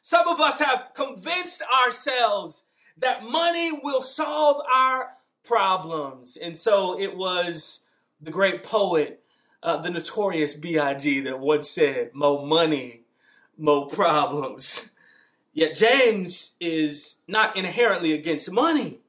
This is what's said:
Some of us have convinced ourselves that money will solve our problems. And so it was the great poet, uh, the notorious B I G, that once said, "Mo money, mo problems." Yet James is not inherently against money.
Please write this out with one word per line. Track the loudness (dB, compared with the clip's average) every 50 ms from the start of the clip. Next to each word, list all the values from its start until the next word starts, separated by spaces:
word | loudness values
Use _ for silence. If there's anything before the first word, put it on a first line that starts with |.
Some | _ 2 2 4 4 4
of | 2 2
us | 2 0 2 0
have | 0 0 0 -2 -4 -10 _
convinced | -8 -6 -6 -8 -12 -8 -6 -6 -6 -6 -8 -10 -12 -4 0 2 2 2
ourselves | 2 0 -4 -6 -4 0 0 2 2 0 0 -4 -8 -16 -20 _ _ _ _ _ _ _ _
that | -2 -2 -2 -4 -6
money | -6 -2 0 0 0 0 0 -2 -4
will | -4 -6 -6 -4 -4 -4
solve | -4 -4 -6 -6 -4 -4 0 2 2 2 2 2 0 0 2
our | 4 4 2 2 -2 -4 -8 -12 _ _ _ _ _ _
problems. | 0 2 2 4 2 0 0 -2 -6 -6 -6 -6 -6 -10 -16 -20 -20 -16 -12
And | -12 -12 -12 -4
so | 2 4 4 4 2 0 -4 -4
it | -6 -6 -6 -6
was | -4 -2 -2 -2 -2 -2 -4 -8 -10 -12 -14 -16 _ _ _ _ _ _ _ _
the | -16 -10
great | 0 2 2 2 2 -2 -8
poet, | -2 2 2 2 4 4 2 2 0 -4 -16 _ _ _ _ _ _ _ _
uh, | -2 -2 -2 -2
the | -2 -6
notorious | -6 -6 -8 -6 -4 -2 -2 0 0 0 -2 -2 -4
B | -8 -8 -2 0 0
I | 2 0 -2
G, | -2 0 0 0 0
that | -2 -4 -6 -4
once | 0 2 2 2 0 -4
said, | 0 2 2 2 2 -2 -4 -6 -4
"Mo | 0 2 2 2 2 0
money, | 0 2 4 4 4 2 -2 -4 -8 -14 -20 _ _ _ _ _ _ _ _ _ _ _ -4
mo | 2 4 4 4 2
problems." | -4 -2 2 2 4 4 4 2 0 -2 -4 -4 -6 -8 -8 -8 -6 -6 -6 -8 -12 _ _ _ _ _ _ _ _ _ _ _ _ _
Yet | 0 0 0 2
James | 4 4 6 6 6 6 4 4 2 -2 -6 -8 -10 -12 -14 _ _
is | -4 -2 0 0 0 -2 -2 -8 -14 -16 -18 _ _ -2
not | 0 2 2 2 0
inherently | -4 -4 -4 0 2 4 4 4 2 2 0 0
against | 0 0 -2 -2 -2 -4 -2
money. | 0 2 2 4 2 2 0 -2 -8 -12 _